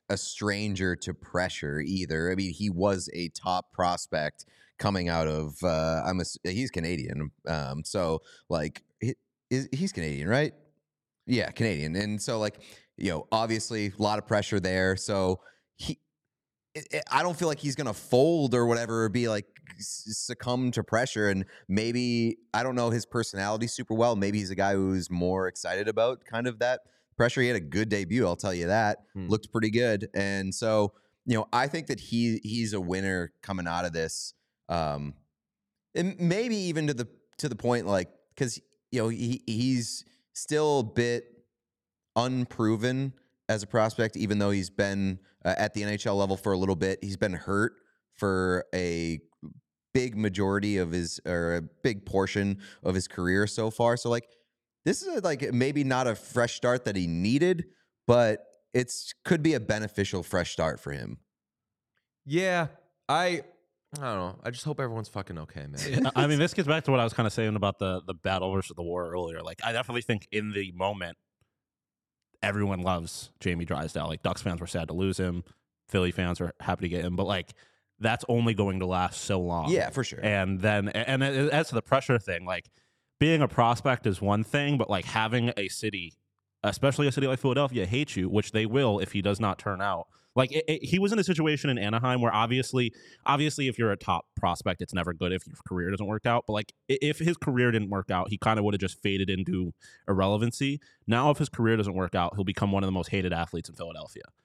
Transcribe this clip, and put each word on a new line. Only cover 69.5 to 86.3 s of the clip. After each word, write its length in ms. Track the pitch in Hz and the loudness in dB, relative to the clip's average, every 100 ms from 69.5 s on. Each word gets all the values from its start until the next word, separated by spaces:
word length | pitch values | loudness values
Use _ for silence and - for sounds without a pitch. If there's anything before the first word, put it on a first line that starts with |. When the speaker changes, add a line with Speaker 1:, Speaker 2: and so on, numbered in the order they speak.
| 85 | -6
Speaker 3:
I 80 | 113 | -4
definitely 300 | 117 123 120 | -2 -2 -4
think 260 | 113 110 - | -2 -4 -2
in 200 | 107 107 | -4 -2
the 200 | 101 98 | -4 -4
moment, 460 | 90 98 101 87 78 _ _ _ _ _ _ _ _ _ _ _ - | -2 -2 -2 -8 -12 _ _ _ _ _ _ _ _ _ _ _ -6
everyone 380 | 101 104 101 92 | -2 0 0 0
loves 520 | 90 87 82 - - - | -2 -2 -4 -12 -16 -8
Jamie 280 | 95 85 82 | -4 -2 -2
Drysdale. 400 | 76 80 82 78 | -4 -4 -4 -6
Like, 160 | 80 | -4
Ducks 180 | 90 90 | -4 -4
fans 220 | 98 85 | -4 -4
were 40 | 87 | -6
sad 220 | 87 80 | -6 -4
to 60 | |
lose 240 | 85 95 92 | -2 -2 0
him. 260 | 92 87 - _ _ _ _ | -2 -4 -8 _ _ _ _
Philly 220 | 98 90 | 0 0
fans 300 | 92 87 87 | 0 -2 -2
were 140 | 87 - | -4 -6
happy 220 | - 90 | -4 -2
to 60 | 90 | -2
get 160 | 87 | -2
him. 120 | 87 90 | -2 -2
But, 100 | 95 | 0
like, 260 | 95 85 - _ _ _ - | -2 -4 -14 _ _ _ -4
that's 260 | 110 120 - | -2 -2 0
only 240 | 117 117 | 2 2
going 260 | 104 101 95 | 2 2 0
to 60 | 90 | 0
last 360 | 90 90 - | 0 0 -2
so 180 | - 95 | -2 -2
long. 300 | 87 85 78 | 0 0 0
Speaker 1:
Yeah, 200 | - - | 0 0
for 140 | 135 | -4
sure. 200 | - - | -6 -2
Speaker 3:
And 340 | 107 101 95 92 | 0 2 0 0
then, 280 | 107 104 101 | 2 2 0
a-, 220 | 107 117 | -2 0
and 120 | 135 | 0
a-, 300 | 135 135 143 | 2 2 2
as 160 | 147 165 | 2 0
to 60 | |
the 80 | 117 | -2
pressure 360 | - 135 - 120 | 2 2 4 0
thing, 280 | - 87 90 | 0 -6 -4
like, 240 | 90 - _ _ _ _ - | -6 -8 _ _ _ _ 0
being 240 | 151 160 | 4 4
a 60 | 135 | 4
prospect 580 | - 117 117 139 123 110 | 4 4 4 2 0 0
is 160 | 92 | 0
one 200 | 101 104 | 2 2
thing, 340 | 110 143 143 143 | 2 0 2 2
but, 100 | - | 2
like, 160 | 98 | -2
having 480 | - 110 110 120 117 101 | 0 0 2 2 0 -2
a 100 | 95 | -6
city, 460 | - 107 98 85 - _ | -4 -6 -6 -10 -14 _